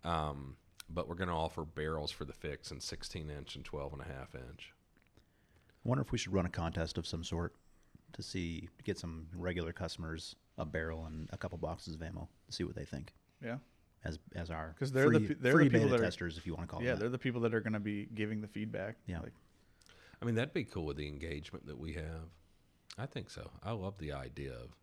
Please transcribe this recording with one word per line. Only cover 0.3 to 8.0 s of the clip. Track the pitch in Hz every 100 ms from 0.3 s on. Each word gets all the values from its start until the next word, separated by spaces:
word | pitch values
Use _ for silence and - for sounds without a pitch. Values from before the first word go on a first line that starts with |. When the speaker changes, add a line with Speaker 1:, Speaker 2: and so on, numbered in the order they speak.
| 71 69 67 - - -
Speaker 1:
but | 82 71
we're | 87
gonna | 92 82
offer | 80 -
barrels | 78 80 76 80 73
for | -
the | 73
fix | - 82 71 -
in | 69
sixteen | - 78 - 95 76
inch | 73 69 -
and |
twelve | - 76 69
and | 71
a | -
half | 67 65
inch. | 65 62 - - - _ _ _ -
Speaker 2:
I | _ _ _ - - - 117
wonder | 131
if | -
we | 117
should | -
run | 95 87
a |
contest | - 82 80 82 -
of | 85
some | 82
sort | 82 85 85 - - - - -